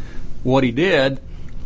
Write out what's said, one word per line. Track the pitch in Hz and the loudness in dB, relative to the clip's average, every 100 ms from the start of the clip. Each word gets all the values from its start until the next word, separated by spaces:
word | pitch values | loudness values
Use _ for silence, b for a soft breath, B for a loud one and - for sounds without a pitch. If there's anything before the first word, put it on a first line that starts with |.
| B B B B | B B B B
what | 123 135 131 | 2 2 2
he | |
did, | 117 185 160 135 135 - B B B | 2 2 4 2 0 -8 B B B